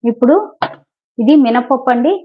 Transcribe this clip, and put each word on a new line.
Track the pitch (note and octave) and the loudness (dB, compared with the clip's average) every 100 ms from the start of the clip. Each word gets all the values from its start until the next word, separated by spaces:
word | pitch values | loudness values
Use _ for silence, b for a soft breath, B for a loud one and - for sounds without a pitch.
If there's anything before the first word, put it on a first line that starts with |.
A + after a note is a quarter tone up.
| A#3 | -4
ఇప్పుడు | A3+ B3 E4+ G#4 - - - _ _ _ - | 0 2 2 -2 -10 -10 -10 _ _ _ -4
ఇది | A3+ D4+ B3 | 2 4 4
మినపప్పు | A#3 A#3+ C4 B3+ | 0 -2 -4 -2
అండి | A#3+ B3+ F#4+ | 0 0 -2